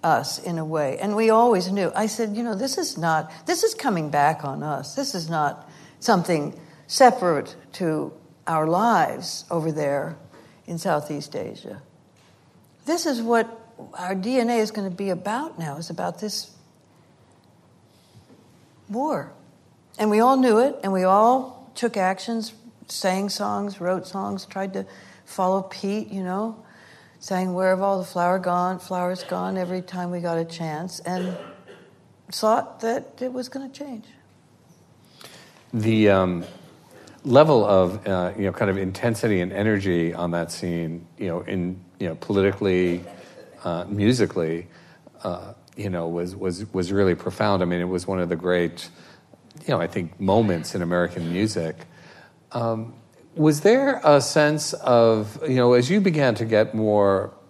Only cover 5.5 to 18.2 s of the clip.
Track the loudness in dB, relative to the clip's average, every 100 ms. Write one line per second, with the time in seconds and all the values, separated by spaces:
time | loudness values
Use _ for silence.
5.5 | -2 -16 -20 -20 -8 2 2 4 -2 -2
6.5 | -10 -20 -20 -8 6 6 8 0 0 -2
7.5 | -14 -20 -6 -2 -2 -4 -10 -20 _ -4
8.5 | 0 2 2 4 4 2 -2 -8 -10 -4
9.5 | -2 -2 -2 -2 -2 -4 -10 -20 -20 -20
10.5 | -20 -12 -6 -2 -2 -2 -10 -8 -8 -8
11.5 | -10 -16 -16 -20 _ _ _ _ _ _
12.5 | _ _ _ -4 -2 -2 -2 2 2 0
13.5 | -6 -20 -20 -18 -10 -6 -4 0 0 2
14.5 | 0 0 -4 -8 -6 -4 -4 -4 -6 -6
15.5 | -8 -8 -8 -10 -6 -6 -6 -8 -8 -10
16.5 | -20 _ _ _ _ _ _ _ _ _
17.5 | _ _ _ _ _ _ -20